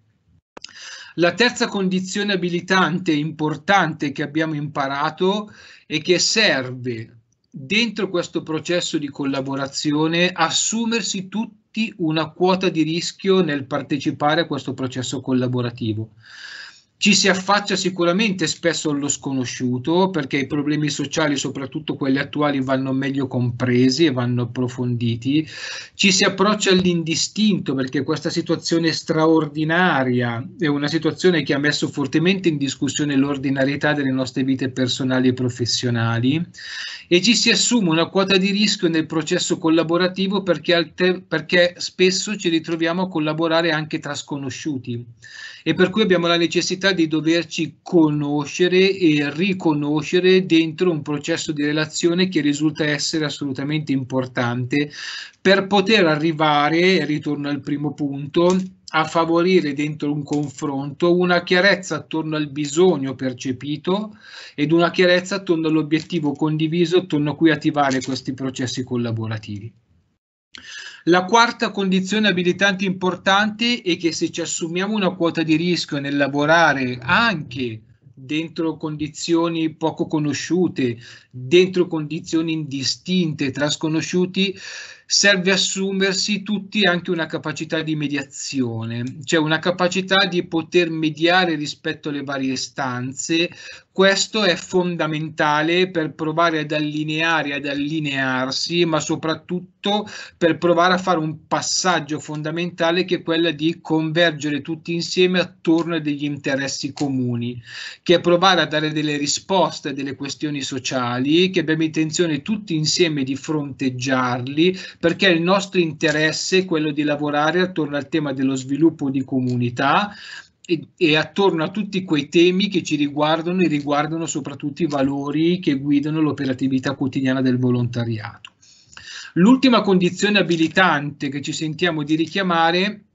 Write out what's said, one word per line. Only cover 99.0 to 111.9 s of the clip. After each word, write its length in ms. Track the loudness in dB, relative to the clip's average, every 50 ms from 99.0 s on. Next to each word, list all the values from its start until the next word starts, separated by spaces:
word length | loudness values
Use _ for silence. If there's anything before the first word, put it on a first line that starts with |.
soprattutto 1080 | 0 -2 -4 -2 -2 -4 -4 -4 -6 -6 -6 -6 -8 -10 _ _ -2 0 0 0 -2 -4 -10 -16 -18 -16 -4 2
per 180 | 2 2 4
provare 380 | 4 4 4 4 6 6 4 4
a 40 | 2
fare 200 | 2 2 0 2
un 280 | 0 -2 -6 -8 -6
passaggio 720 | -4 -4 -2 -2 -2 -2 0 2 2 2 0 0 -4 -8 -8
fondamentale 840 | -8 -8 -8 -6 -6 -6 -4 -4 -4 -4 -4 0 0 2 2 0 0
che 120 | 0 -2
è 60 | -4 -2
quella 280 | -2 0 2 2 0
di 300 | 0 0 0 -2 -2 -2 -4
convergere 800 | 0 0 0 0 0 2 4 4 2 2 0 -4 -4 -4 -4 -4
tutti 320 | -6 -8 -8 -6 -6 -4
insieme 460 | -4 -4 -2 2 2 2 4 4 2
attorno 560 | 0 -2 -6 _ 0 2 2 2 2 0 -2
a 20 | -4
degli 260 | -2 -4 -4 -4 -4
interessi 720 | -4 -6 -4 -4 -2 -2 -2 -2 -4 -6 -6 -6 -6 -4
comuni, 640 | -2 -2 -2 0 0 -2 -2 -2 -2 -4 -6 -8 -10 -12 -16 -16 -14 -14 -14 -16 -4 2
che 120 | 4 4
è 60 | 4 4
provare 400 | 4 4 4 6 4 4 4 2
a 40 |
dare 260 | 2 0 0 0 0 -2
delle 260 | -2 -2 -2 -2 -2
risposte 720 | -2 -2 -4 -4 -4 0 2 2 2 2 0 -4 -8 -8
a 20 | -6
delle 220 | -6 -6 -6 -6
questioni 480 | -8 -8 -10 -8 -6 -6 -4 -4 -4 -6
sociali 880 | -6 -6 -6 -6 -4 -4 -2 -2 -2 -2 0 0 2 4 4 4 2
che 100 | 2 0
abbiamo 220 | 0 0 0 0 0
intenzione 580 | 0